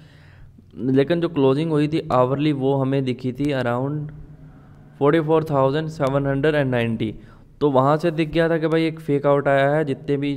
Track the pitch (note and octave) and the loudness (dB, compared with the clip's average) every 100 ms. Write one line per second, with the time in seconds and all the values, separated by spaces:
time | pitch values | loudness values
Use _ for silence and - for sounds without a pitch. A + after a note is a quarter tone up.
0 | - - - - - - - - A#2+ C3 | -20 -20 -20 -20 -20 -20 -20 -8 0 2
1 | C#3 E3+ E3 E3 C3+ C3+ E3 D3 D3+ D#3+ | 2 0 -2 2 2 2 0 0 0 -2
2 | D#3 B2+ B2+ C3+ D3+ C3+ C3 C#3 C3 C#3 | 0 0 2 0 0 0 0 0 0 0
3 | C3 A#2+ C3 A#2 C#3+ C3+ A#2+ A#2+ C#3 D3+ | -2 -4 -6 -4 -4 -2 -2 -2 -4 -6
4 | D3 - - - - - - - - - | -8 -12 -18 -20 -20 -20 -20 -20 -16 0
5 | C#3 E3 D#3 D#3+ D#3 C#3+ C3+ D3 D#3+ D#3+ | 2 2 2 0 2 0 2 0 -4 -4
6 | C3+ C#3 C#3 C#3 D3+ D3+ C3 B2 A#2 A2+ | -2 0 0 0 0 0 0 0 -2 -2
7 | A2 - - - - - D3 C3 C3+ D#3 | -6 -8 -16 -20 -18 -2 2 4 4 2
8 | F3 D#3 D#3 D#3 E3 E3 D#3+ E3 D#3+ D#3+ | 0 -2 -2 0 0 2 0 0 0 -4
9 | - C#3+ C#3+ C#3+ C#3+ C#3 C#3 D3+ D3+ C3 | -2 0 2 2 2 2 2 0 -2 -4
10 | - C#3 C#3+ | -2 -2 -2